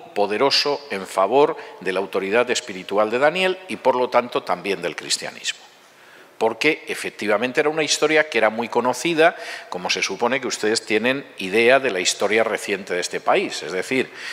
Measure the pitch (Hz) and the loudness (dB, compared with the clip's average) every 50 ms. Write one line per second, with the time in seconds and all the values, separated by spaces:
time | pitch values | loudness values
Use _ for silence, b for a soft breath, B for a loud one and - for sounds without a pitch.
0 | - - - 104 101 98 104 107 135 139 139 - - 147 143 - - - 107 98 | -12 -6 -2 -2 0 0 2 2 2 2 2 2 2 0 -2 -4 -6 -8 -8 -8
1 | 95 90 - 95 95 101 120 139 147 156 156 B B B B - 92 92 92 92 | -8 -4 0 0 2 4 6 6 6 4 2 B B B B -8 -6 -4 -2 -2
2 | 98 95 - 98 95 98 101 117 123 123 113 - - - 98 92 90 - 101 101 | -2 -2 -2 -2 0 2 2 2 2 2 0 -4 -4 -6 -10 -10 -8 -2 0 2
3 | 107 107 113 123 139 151 160 185 185 185 185 - - - 113 98 - 127 120 123 | 2 2 2 2 2 2 2 2 0 0 -2 -4 -8 -10 -8 -2 2 2 2 2
4 | 127 120 - 120 120 123 - - - - 90 87 85 98 95 87 85 82 76 - | 2 2 2 2 2 2 -2 -4 -2 -2 -4 -4 -2 -4 -4 -2 -4 -6 -6 -6
5 | - 71 - - - 73 - - - - - - - - - - B B B B | -6 -4 -4 -4 -6 -8 -12 -10 -8 -8 -8 -10 -12 -20 -20 -20 B B B B
6 | B B B B B B _ - 113 113 113 - - 151 156 - - - 98 - | B B B B B B _ -2 0 0 0 2 2 2 2 0 -2 -8 -8 -8
7 | - 92 - - 107 104 107 101 120 127 120 156 147 147 156 160 151 139 - - | -8 -8 -8 -4 -2 0 0 2 0 0 0 0 0 0 0 -2 0 0 0 0
8 | 151 151 156 151 151 151 - 113 107 107 110 113 117 113 - 120 117 127 123 - | 2 2 4 2 2 2 2 2 2 2 2 0 -4 -2 -2 0 0 0 0 0
9 | - 170 170 151 160 170 185 B B B B B B - - - 90 92 - 95 | -2 0 2 4 4 4 4 B B B B B B -12 -10 -6 -4 -4 -2 -2
10 | 87 - 98 90 117 117 127 135 127 113 - - - 107 110 110 - - 110 107 | -2 -4 -2 0 0 0 0 0 -2 -4 -4 -2 0 0 0 0 0 0 0 2
11 | 110 123 131 143 139 - - - 98 92 92 113 117 117 131 135 131 127 98 92 | 2 0 0 -2 -4 -12 -10 -8 -6 0 2 4 6 6 6 6 4 2 0 0
12 | 90 - - - 110 98 107 113 110 110 101 95 - - 101 95 101 - 92 90 | 0 -2 0 0 0 2 4 2 2 2 0 -2 -2 -4 -4 -4 -4 -4 -4 -4
13 | 87 - - 87 - - 127 180 196 - - - - 73 87 92 - - 127 131 | -4 -4 -6 -4 0 2 2 2 0 -2 -4 -8 -8 -6 -4 -4 -4 0 0 0
14 | 117 - B B B B | -2 -2 B B B B